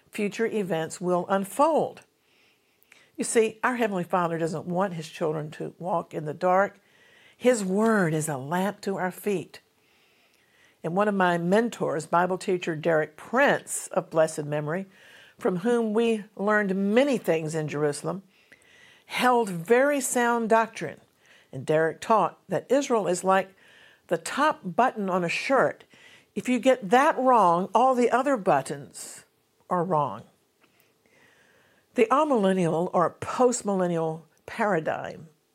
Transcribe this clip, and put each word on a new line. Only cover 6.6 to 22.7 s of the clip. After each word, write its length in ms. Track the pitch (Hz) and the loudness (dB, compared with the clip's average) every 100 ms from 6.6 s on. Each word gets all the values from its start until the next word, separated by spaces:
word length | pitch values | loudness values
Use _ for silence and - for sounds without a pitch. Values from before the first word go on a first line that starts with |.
| 196 - _ _ _ _ - - | 2 -4 _ _ _ _ -20 -2
His 260 | 247 233 | 0 2
word 500 | 190 196 226 214 165 | 0 0 2 2 2
is 140 | 156 156 | 0 -2
a 100 | 135 | -6
lamp 440 | 135 180 196 196 | -4 -2 -2 -4
to 160 | 202 185 | -6 -4
our 140 | 180 | -4
feet. 480 | 180 208 185 123 - _ _ _ _ _ _ _ _ _ _ _ _ | -6 -4 -4 -6 -16 _ _ _ _ _ _ _ _ _ _ _ _
And 120 | 165 180 | -4 0
one 120 | 208 | 0
of 60 | |
my 240 | 196 180 170 | 2 2 2
mentors, 680 | 170 208 233 - 147 151 151 | 2 2 2 -2 -4 -4 0
Bible 300 | 170 180 185 | 0 0 -2
teacher 380 | - 180 180 156 | -2 -4 -4 -4
Derek 400 | 170 156 151 - | 0 0 0 -8
Prince 720 | - 240 277 151 - - - | -4 2 2 2 -2 -10 -6
of 180 | 185 175 | -4 -2
blessed 360 | 165 160 160 147 | 0 0 -2 -6
memory, 420 | 151 151 180 190 _ - - - - | -4 -4 -6 -8 _ -20 -20 -20 -6
from 200 | 220 180 | -2 -2
whom 360 | 220 240 220 | 0 0 0
we 320 | 214 233 220 190 - | 0 0 0 -6 -6
learned 400 | 202 208 202 190 | 0 0 0 0
many 420 | 196 226 285 233 | 2 2 2 0
things 360 | - 160 156 | 0 -2 -2
in 140 | 160 151 | -4 -4
Jerusalem, 560 | 147 147 143 156 180 - _ _ - _ - - _ - | -2 -2 -2 -6 -8 -12 _ _ -20 _ -20 -20 _ -12
held 440 | - 247 240 208 | -2 2 2 0
very 520 | 175 170 240 285 285 | -2 2 4 4 0
sound 480 | 262 247 240 233 220 | -2 0 0 0 2
doctrine. 500 | 226 220 - 147 - _ _ _ _ _ | 2 2 -6 -12 -12 _ _ _ _ _
And 140 | 139 123 | -8 0
Derek 360 | 156 160 - | 2 2 -2
taught 380 | - 220 165 - - | 0 2 2 -4 -6
that 160 | 160 | -4
Israel 380 | - | 0